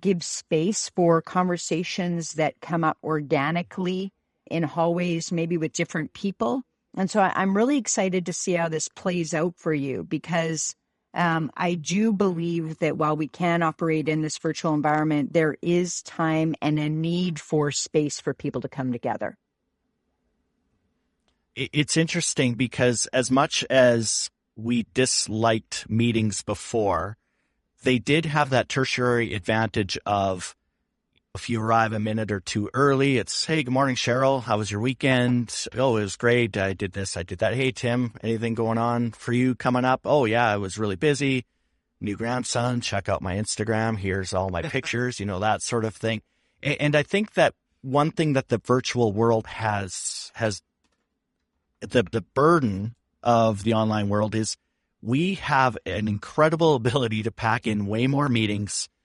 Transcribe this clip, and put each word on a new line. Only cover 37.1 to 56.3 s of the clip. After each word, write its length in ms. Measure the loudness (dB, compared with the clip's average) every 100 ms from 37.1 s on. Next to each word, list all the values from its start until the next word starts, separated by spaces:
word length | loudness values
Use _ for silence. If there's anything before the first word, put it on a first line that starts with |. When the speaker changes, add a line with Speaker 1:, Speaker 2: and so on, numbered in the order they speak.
| -8
Speaker 2:
I 60 |
did 160 | -8 -2
that. 160 | 0
Hey, 160 | 0 -2
Tim, 440 | -2 -2 0 -2 -6
anything 340 | -4 -2 -2
going 240 | -2 0 0
on 340 | 0 0 -2
for 200 | -4 -2
you 220 | 0 2
coming 300 | 0 0 0
up? 160 | 2 0
Oh, 200 | 2 2
yeah, 240 | 4 2 2
I 80 | 0
was 200 | -4 -4
really 200 | -4 0
busy. 500 | 0 2 0 -2 -4 _ _ _ _ -10
New 160 | -8 -4
grandson, 640 | -4 -4 -2 -2 -2 -2
check 280 | -2 -4 -2
out 140 | -4
my 140 | -2 -4
Instagram. 600 | -4 -4 -2 0 0 -2
Here's 360 | -2 -2 -2
all 160 | -2 -2
my 120 | -2
Speaker 3:
<laughs> 0 |
Speaker 2:
pictures," 580 | -4 -4 -4 -4 -4 -4
you 60 | -6
know, 120 | -2
that 240 | 0 -2
sort 220 | -2 -2
of 100 | -2
thing. 260 | -4 -4 -4 -8 _ _ _
A-, 180 | -6 -2
and 140 | 2 2
I 80 |
think 300 | 2 0 0
that 200 | 2 2 2 _ _
one 300 | -2 2 2
thing 220 | 2 2
that 160 | 2 2
the 100 | -2
virtual 540 | 2 2 2 2 2
world 340 | 4 2 2 -2
has, 880 | -4 -2 -2 -4 -8 -8 -10 -12
has 280 | -4 -2 -2 _ _ _ _ _ _ _ _ _ _ _ -18
the, 220 | -2 0 2
the 120 | -2
burden 720 | -2 2 4 6 2 -2 -6 -8 _ _
of 400 | 2 4 4 2
the 120 | 0
online 340 | 2 2 0 0
world 260 | 0 0
is 220 | -2 -4 -6 _ _ _ _
we 340 | -2 0 0
have 440 | -2 0 4 4 2 -6
an 220 | -4 -2
incredible 640 | -2 -4